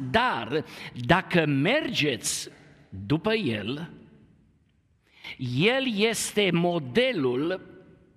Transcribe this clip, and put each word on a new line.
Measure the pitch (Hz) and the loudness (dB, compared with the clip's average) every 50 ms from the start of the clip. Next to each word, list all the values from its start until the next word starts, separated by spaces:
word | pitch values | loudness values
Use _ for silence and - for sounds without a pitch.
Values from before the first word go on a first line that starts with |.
| 135 127 | -4 0
Dar | 127 220 247 254 196 139 117 113 139 156 - - - - - - - | 2 2 2 2 0 -2 -4 -2 -2 -2 -2 -4 -8 -16 -16 -14 -10
dacă | - 120 120 165 185 180 - - 175 160 | -4 2 4 4 4 4 2 2 2 4
mergeți | 151 143 135 139 180 254 311 320 269 220 - - 147 127 104 - - - - - - - - - - - - - _ - 95 101 | 4 4 4 4 4 2 2 0 -2 -2 0 0 0 0 -2 -2 -4 -6 -6 -8 -10 -14 -20 -20 -20 -20 -20 -20 _ -14 -10 -4
după | 101 139 160 175 214 220 | 0 0 0 2 0 0
el, | 220 202 131 113 104 98 104 135 147 170 - - - - - - - - - _ _ _ _ _ _ _ _ _ _ _ _ _ _ _ _ _ _ - - - - 131 123 123 127 | 0 0 0 -2 -2 -4 -6 -6 -8 -8 -12 -16 -18 -20 -20 -20 -20 -20 -20 _ _ _ _ _ _ _ _ _ _ _ _ _ _ _ _ _ _ -18 -16 -10 -8 -6 -4 0 2
el | 170 214 254 269 262 254 220 | 2 4 2 2 0 0 0
este | 190 208 226 220 - - - - 208 208 185 165 | 2 2 0 0 -2 -4 -2 0 0 2 2 2
modelul | 165 170 175 175 170 147 123 120 220 240 262 247 175 131 127 120 127 147 170 185 190 - - - - - - - - _ _ _ | 2 2 2 0 -2 -4 0 2 2 2 2 2 0 0 0 0 0 -2 -2 -4 -6 -8 -12 -20 -20 -20 -20 -20 -20 _ _ _